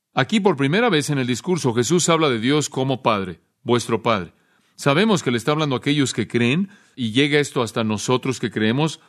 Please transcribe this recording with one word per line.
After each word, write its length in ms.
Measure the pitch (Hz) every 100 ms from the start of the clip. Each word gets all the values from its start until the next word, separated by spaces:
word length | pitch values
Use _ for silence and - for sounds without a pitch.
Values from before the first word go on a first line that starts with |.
| _
Aquí 280 | - 131 220
por 160 | 196 143
primera 340 | 139 190 240
vez 180 | 156 139
en 100 | 139
el 80 | 123
discurso 460 | 117 - 175 135
Jesús 380 | 113 120 175 -
habla 180 | 165 156
de 120 | 117
Dios 280 | 120 151 139
como 340 | 135 135 127
Padre, 380 | 123 104 92 85 _ _
vuestro 400 | - 120 - 110
Padre. 320 | 117 104 85 _ _ _ _ -
Sabemos 440 | 143 147 220 175
que 80 | 131
le 80 | 120
está 140 | 127
hablando 220 | 151 151
a 40 | 123
aquellos 340 | 139 147 139
que 160 | - 104
creen, 400 | 120 120 156 196 - _ -
y 160 | 113
llega 280 | 117 147 147
esto 220 | 143 139
hasta 200 | 113 123
nosotros 580 | 110 104 - 127 131 120
que 100 | 113
creemos, 500 | 107 107 127 156 -